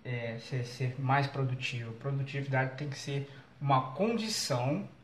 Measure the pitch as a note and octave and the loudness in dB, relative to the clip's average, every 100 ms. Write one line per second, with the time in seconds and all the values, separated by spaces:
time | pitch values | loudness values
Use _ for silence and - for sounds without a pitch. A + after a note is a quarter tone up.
0 | B2+ B2 A#2 A2+ - C3 A#2+ - B2+ B2 | -6 -4 -4 -6 -4 -4 -4 -2 -2 0
1 | C3 C#3 C#3 - C3 B2+ - A#2+ A2+ A2+ | 4 4 4 2 0 0 -2 -4 -6 -6
2 | C#3 C#3 C3+ C#3+ C#3 C3 C3+ - D3 C3+ | -2 -2 -2 -2 2 2 2 0 -6 -6
3 | - C#3 C#3 - - - C#3 C3 - - | -4 -2 -4 -10 -18 -4 4 4 4 0
4 | G#3+ A3+ A3 - - B2+ B2 D#3+ G3+ - | 2 2 0 -2 0 0 2 0 -2 -10